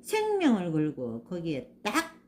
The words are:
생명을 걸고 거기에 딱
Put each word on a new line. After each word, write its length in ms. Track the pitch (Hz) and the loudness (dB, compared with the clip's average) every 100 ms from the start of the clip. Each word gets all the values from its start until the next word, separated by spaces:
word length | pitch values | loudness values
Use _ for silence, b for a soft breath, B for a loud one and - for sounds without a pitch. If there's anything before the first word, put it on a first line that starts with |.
생명을 720 | - 427 427 415 330 220 180 | 0 0 2 4 4 4 2
걸고 520 | 160 151 147 117 113 | 0 0 -2 -6 -8
거기에 460 | - 180 165 139 113 - | -8 -8 -4 -6 -8 -8
딱 360 | - 277 330 - | -2 -2 -2 -12